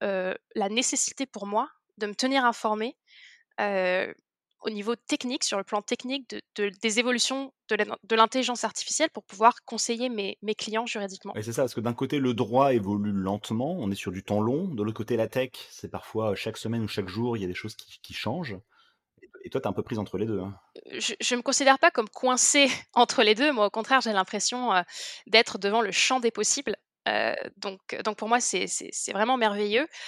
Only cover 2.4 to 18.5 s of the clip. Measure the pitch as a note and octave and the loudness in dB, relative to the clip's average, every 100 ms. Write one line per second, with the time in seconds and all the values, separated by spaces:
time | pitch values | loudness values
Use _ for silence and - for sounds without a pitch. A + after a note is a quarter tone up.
2.4 | A#3+ A3+ A3+ G#3+ A3+ - _ - - - | 2 2 -2 -2 -4 -8 _ -20 -20 -20
3.4 | _ - G#3 G3 F#3 F#3 - - _ _ | _ -4 -2 0 0 0 -2 -8 _ _
4.4 | _ _ - G#3+ G3+ A#3 - D4 B3 C#4 | _ _ -8 -4 -4 -4 -2 -4 -2 -4
5.4 | - G3+ F#3+ G#3+ - B3 B3 C#4 A#3+ G#3 | -2 -4 -2 -4 -2 -6 -4 -6 -8 -14
6.4 | - - G3+ F#3+ A3+ G#3 A#3+ A#3+ - C4 | -10 -4 -4 -2 -2 0 2 2 0 -2
7.4 | C4+ - - G#3+ G#3 - G3 A3+ A3 C4 | -8 -10 -4 -2 -2 -6 2 4 6 4
8.4 | A#3+ A#3+ A3 - - - D#4 - - G3 | -2 -2 -4 -4 -4 0 0 -2 -14 4
9.4 | A3 A#3+ - A3+ - A3+ B3+ A3 G3 - | 4 4 -2 -4 -2 -2 -2 -4 -6 -6
10.4 | G#3 G#3+ - G#3+ A#3+ A3 G3 F#3+ G3+ G#2+ | -6 -6 -4 -4 -4 -4 -6 -8 -10 -8
11.4 | G#2+ A#2 B2+ - A2+ A#2 C3+ D3 C3 A#2 | -4 0 0 0 -2 -2 -2 0 2 0
12.4 | G#2+ B2 C#3 B2 G2 G#2 G#2 G2+ F#2+ G#2 | 2 4 6 4 2 0 0 0 0 -2
13.4 | - A2+ C#3 F#3 G#2 G2 - F#2 - G#2 | -2 -4 -2 -4 -4 -4 -6 -6 -2 0
14.4 | A2 C#3+ G3 B2 G#2 A2 G#2+ A#2 A2 C3 | 2 0 -2 -4 -4 -4 -2 -2 0 -2
15.4 | C3 - - - G2+ F#2 - A2 A2 F#2+ | -4 -8 -18 -16 -12 -12 -8 -2 -2 -2
16.4 | A2+ - A2 A#2 G#2+ - F#2+ G2 A#2+ A2+ | -6 -6 -4 -4 -2 -4 -4 -2 -2 -2
17.4 | F#2 F2 A2 - - - - F2 G#2+ D#3 | -4 -6 -10 -12 -18 -20 -14 -8 -6 -6
18.4 | D3 | -8